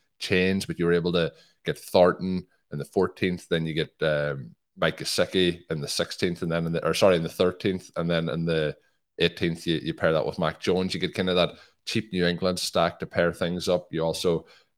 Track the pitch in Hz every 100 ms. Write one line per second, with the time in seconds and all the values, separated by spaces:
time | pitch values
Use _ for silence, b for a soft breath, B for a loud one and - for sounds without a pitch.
0 | _ _ - 92 92 95 - 85 85 87
1 | 85 87 78 b b b - 76 - 95
2 | 90 82 92 92 - _ _ 76 - 101
3 | 92 - 95 90 - 82 80 78 76 _
4 | 80 73 73 69 58 - _ - 85 -
5 | 78 - 87 95 87 85 - 80 71 -
6 | 87 - 92 85 85 85 82 85 82 82
7 | 101 85 82 - 92 - 104 90 - -
8 | 85 85 82 78 85 80 76 - _ _
9 | _ - 82 - 87 82 85 80 67 78
10 | 85 80 - - 80 - - 90 92 87
11 | 87 - 92 90 85 B B B - 113
12 | - 90 87 85 92 90 - 92 85 -
13 | - - 87 82 87 87 95 87 - 82
14 | 80 80 90 82 b b b